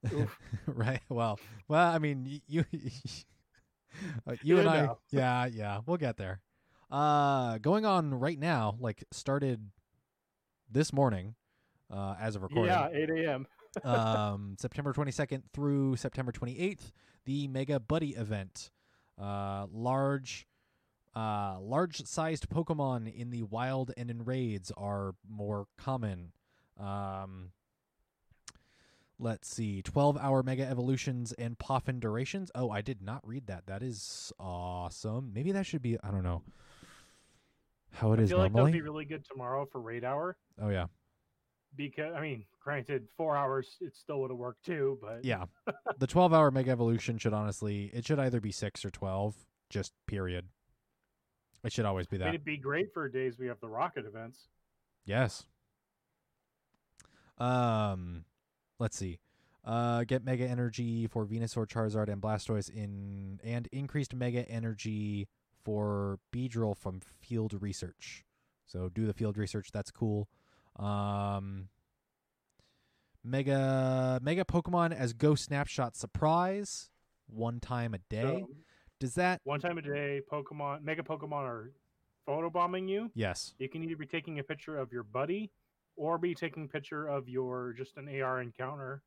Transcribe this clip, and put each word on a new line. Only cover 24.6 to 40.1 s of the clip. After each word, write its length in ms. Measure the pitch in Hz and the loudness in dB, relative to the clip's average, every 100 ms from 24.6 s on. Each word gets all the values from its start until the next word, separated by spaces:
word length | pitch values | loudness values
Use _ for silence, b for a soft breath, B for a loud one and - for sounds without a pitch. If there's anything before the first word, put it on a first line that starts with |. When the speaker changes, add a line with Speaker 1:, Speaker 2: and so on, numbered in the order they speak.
| 90 | -6
Speaker 2:
are 400 | - 101 101 98 92 98 | -6 -2 0 -2 -6 -12
more 380 | 107 104 104 98 - | -6 -2 -2 -4 -8
common. 560 | - 131 110 90 87 - _ _ _ - | -4 -2 -2 -4 -10 -18 _ _ _ -10
Um, 680 | 98 101 98 95 95 95 92 - _ _ _ _ _ _ _ _ - b b b b b b _ | -6 -4 -4 -6 -8 -12 -14 -16 _ _ _ _ _ _ _ _ -20 b b b b b b _
let's 280 | 117 110 - | -4 -4 -8
see, 360 | - 107 98 | -4 -2 -2
twelve-hour 600 | - - 143 143 135 135 | 0 4 4 4 2 2
Mega 240 | 127 131 131 | 2 0 0
Evolutions 680 | 123 123 135 - 123 120 | 0 2 0 0 -4 -4
and 240 | 117 117 117 | -4 -6 -6
Poffin 420 | - 131 - 127 | 0 0 0 -2
durations. 500 | 113 110 131 196 185 | -2 -2 -2 -4 -6
Oh, 160 | 123 123 | -2 -2
I 100 | 104 | -2
did 220 | 104 117 | -4 -6
not 180 | 95 127 107 | -6 -10 -8
read 200 | 127 113 | -10 -8
that. 180 | 90 92 | -10 -6
That 160 | 98 | -6
is 500 | 127 107 - - - - | -6 -6 -8 -10 -12 -10
awesome. 920 | 95 87 90 90 87 - 107 113 135 | -6 -4 -4 -4 -6 -6 -4 -4 -4
Maybe 180 | 101 156 | -2 0
that 140 | 196 185 | 0 0
should 160 | 156 | -2
be, 160 | 123 113 | 0 -2
I 80 | 104 | 0
don't 140 | 98 | 0
know 180 | 90 85 B B B B B B B B B B B B _ _ _ | 0 -2 B B B B B B B B B B B B _ _ _
how 220 | - 110 | 0 4
it 80 | 110 | 6
Speaker 1:
I 20 | |
Speaker 2:
is 80 | 107 | 8
Speaker 1:
feel 80 | 90 | 6
like 140 | 95 | 6
Speaker 2:
normally. 200 | 110 139 | 8 8
Speaker 1:
that'd 120 | 165 | 6
be 40 | 151 | 0
really 160 | 151 | -6
good 200 | 151 156 | -6 -8
tomorrow 420 | - 135 123 135 139 | -8 -8 -2 -2 -2
for 100 | 135 | -6
raid 240 | 113 117 | -6 -4
hour. 320 | 123 | 0